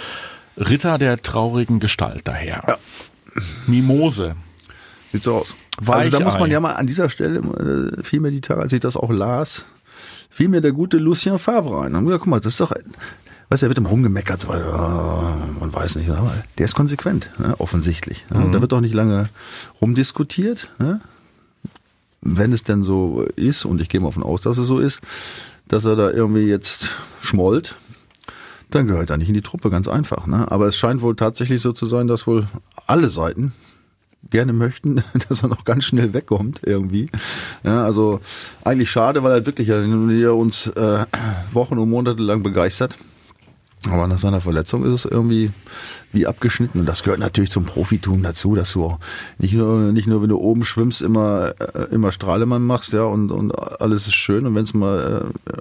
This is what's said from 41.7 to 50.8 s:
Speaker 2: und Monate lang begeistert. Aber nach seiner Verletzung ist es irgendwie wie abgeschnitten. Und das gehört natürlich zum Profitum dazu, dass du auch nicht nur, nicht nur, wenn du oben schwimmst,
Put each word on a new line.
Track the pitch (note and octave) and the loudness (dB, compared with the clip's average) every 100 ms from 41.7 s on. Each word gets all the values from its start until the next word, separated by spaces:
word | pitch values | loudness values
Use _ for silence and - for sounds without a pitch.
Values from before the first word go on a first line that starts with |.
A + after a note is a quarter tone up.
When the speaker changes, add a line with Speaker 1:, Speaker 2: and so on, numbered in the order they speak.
| A#2+ | 0
Speaker 2:
und | A2+ | 2
Monate | A#2 B2 A2+ | 2 0 0
lang | G#2 G#2+ | 0 0
begeistert. | G2+ F#2 F2+ - B2+ - - - - _ - _ _ - F#2+ | 0 2 0 0 -4 -6 -20 -20 -20 _ -20 _ _ -8 0
Aber | F2 F2 | 2 2
nach | F#2 | 2
seiner | G2 G2 | 2 0
Verletzung | F2 D#2+ D#2 B2 | 0 -2 0 0
ist | B2+ | 0
es | B2 - | 0 0
irgendwie | A#2 A#2 A2+ G#2+ G2+ - - - - - | 0 2 2 0 -4 -14 -18 -16 -18 -4
wie | G#2 - | 0 0
abgeschnitten. | - A#2+ - A#2+ F2 | 0 -2 0 -2 0
Und | E2 | 0
das | F2 | 0
gehört | - G2 | 0 0
natürlich | G2+ - F#2+ | 0 0 0
zum | G2+ | 0
Profitum | F2+ D2+ F#2 G2+ F#2+ F#2+ | -2 -2 0 0 0 0
dazu, | F#2 E2 G2+ | 0 -2 0
dass | G#2 F2 | 0 0
du | F#2+ | -2
auch | E2 E2 - - - - | -2 -4 -10 -14 -14 -4
nicht | F#2+ | 0
nur, | A2+ A2 A2 G#2 | 2 2 2 4
nicht | A2 G#2 | 2 2
nur, | A2 | 2
wenn | G#2+ | 2
du | G#2 | 2
oben | G2+ A#2 | 2 2
schwimmst, | A2+ - | 0 0